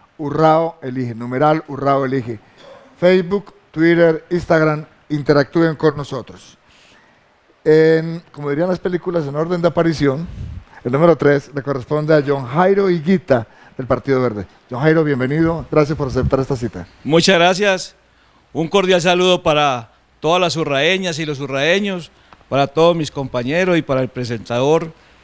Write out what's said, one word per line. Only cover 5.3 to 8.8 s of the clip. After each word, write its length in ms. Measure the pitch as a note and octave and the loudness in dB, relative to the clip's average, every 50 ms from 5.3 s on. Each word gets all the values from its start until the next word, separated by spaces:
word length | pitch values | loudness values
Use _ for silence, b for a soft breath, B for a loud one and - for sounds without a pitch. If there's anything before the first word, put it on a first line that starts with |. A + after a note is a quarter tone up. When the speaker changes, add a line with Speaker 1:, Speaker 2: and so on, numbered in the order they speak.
| D3 C#3+ C#3 - - E3+ E3 E3 D#3 | 2 2 2 2 0 0 0 0 0
Speaker 1:
con 200 | - - D#3 C#3+ | 0 0 -2 0
nosotros. 640 | D3 C#3 - C3 B2 G#2 - - - - - - _ b b b b b b b b b b b b b b b _ _ _ _ _ _ | -2 -8 -8 -10 -10 -10 -14 -20 -20 -20 -20 -20 _ b b b b b b b b b b b b b b b _ _ _ _ _ _
En, 600 | D#3+ D#3 D#3 D#3+ D#3+ D#3+ D#3+ D#3+ E3 E3 F3 - _ | 4 4 6 6 4 4 2 0 -4 -8 -10 -12 _
como 180 | - - D3 C#3+ | -16 -10 -6 -4
dirían 180 | C#3+ D3 F3 | -2 -2 0
las 120 | F#3 F3+ | -2 -2
películas, 480 | F3 | -2